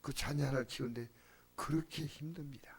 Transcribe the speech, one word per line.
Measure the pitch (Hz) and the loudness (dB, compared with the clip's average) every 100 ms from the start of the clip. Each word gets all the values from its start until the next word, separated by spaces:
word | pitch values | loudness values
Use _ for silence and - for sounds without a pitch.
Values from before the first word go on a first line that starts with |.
그 | - | -2
자녀 | 135 - 147 143 | 0 2 4 4
하나를 | 135 120 | 4 2
키우는데 | - 131 117 120 - - - - | 0 -2 -2 -6 -10 -20 -20 -16
그렇게 | - - 156 156 - 147 | -6 2 2 2 -2 -4
힘듭니다. | - 151 170 143 135 - | -4 -6 -6 -8 -10 -14